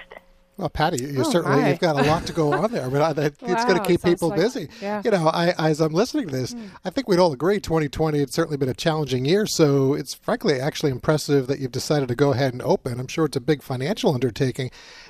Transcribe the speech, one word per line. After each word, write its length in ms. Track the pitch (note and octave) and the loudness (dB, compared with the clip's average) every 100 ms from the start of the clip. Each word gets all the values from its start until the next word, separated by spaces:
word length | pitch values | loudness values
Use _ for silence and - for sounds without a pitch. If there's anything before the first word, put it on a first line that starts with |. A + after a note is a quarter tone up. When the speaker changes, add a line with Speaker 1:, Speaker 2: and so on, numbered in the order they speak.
| - - _ - _ - | -12 -20 _ -20 _ -8
Speaker 1:
Well, 120 | D#3+ | -6
Patty, 320 | - D#3 D3 | -2 -2 -2
you, 60 | C#3+ | -4
you 120 | C#3 | -2
Speaker 2:
Oh, 80 | D4+ | 0
Speaker 1:
certainly, 320 | F#3 F3 - | 0 2 2
Speaker 2:
my. 80 | A#3 | 2
Speaker 1:
you've 100 | E3+ | 2
got 200 | F3 C#3+ | 0 2
a 40 | C#3 | 2
lot 180 | E3 - | 2 -2
to 60 | |
go 200 | E3 D3 | 0 0
on 180 | D3+ G#3+ | 2 0
there. 120 | G#3+ | -2
I 60 | B2+ | -2
mean, 120 | C#3 | 0
I, 120 | D#3+ | 0
that, 200 | D3+ D3 - | 0 -2 -2
it's 240 | B3 A3+ A#3+ | -2 0 2
gonna 140 | F3+ | 2
Speaker 2:
Wow, 60 | - | 2
Speaker 1:
keep 160 | E3+ | 2
Speaker 2:
sounds 120 | F3+ F3 | 2 2
Speaker 1:
people 140 | E3 | 0
Speaker 2:
like, 100 | D3+ | 0
Speaker 1:
busy. 300 | G#3+ B3+ D3+ - | 0 -2 -10 -10
Speaker 2:
yeah. 220 | G3+ G#3 | -6 -4
Speaker 1:
You 60 | A3+ | 0
know, 200 | F#3+ D#3+ | 2 2
I, 240 | E3+ E3+ - | 2 0 2
as 220 | D#3+ D3+ | 0 2
I'm 140 | D#3+ | 0
listening 340 | D#3+ B3+ D4+ G3+ | 0 0 -2 -4
to 80 | C3 | -4
this, 160 | B2 | -6
Speaker 2:
Hmm. 140 | A#3+ G3+ - | -8 -14 -10
Speaker 1:
I 60 | F#3 | -8
think 160 | C#4 A#3 | -4 0
we'd 120 | F3 | 4
all 120 | F3+ | 4
agree 280 | B2+ E3+ G#3 | 2 0 0
twenty 280 | - D#3+ D3 | 0 -2 -2
twenty, 320 | - D#3 D3 | -2 0 0
it's 140 | C3+ - | 0 0
certainly 220 | E3 C#3+ | -2 0
been 120 | C3 | -2
a 40 | - | -2
challenging 500 | E3+ D#3 C#3 B2+ C3+ | 0 0 0 0 2
year. 220 | G3 G#3 | 2 2
So 460 | - D3+ C#3 C3+ | 4 4 4 2
it's 200 | D3+ D3 | 0 -4
frankly 460 | - - A3+ G#3 C3+ | -10 -4 -2 0 0
actually 320 | C#3+ - D3+ | -2 -2 -2
impressive 560 | B2 - D3+ - C#3+ B2 | -2 0 0 2 0 2
that 120 | C#3 | -4
you've 120 | C3 | -4
decided 380 | C3 - D3+ B2+ | -4 -2 0 0
to 60 | A#2+ | 2
go 180 | C#3+ | 2
ahead 200 | B2 C#3 | 2 0
and 80 | B2 | -2
open. 380 | B2+ G3 B2+ A#2+ | 0 0 -2 -8
I'm 80 | B2+ | -6
sure 180 | - D3+ | -2 -2
it's 120 | C3+ | -2
a 40 | |
big 220 | B2 C#3+ | -2 -2
financial 500 | - B2+ C#3+ G#3+ G3+ | -2 -6 -4 -2 0
undertaking. 560 | B2+ B2+ - C3 A#2+ B2 - - - | 2 0 0 -2 -2 -8 -10 -20 -20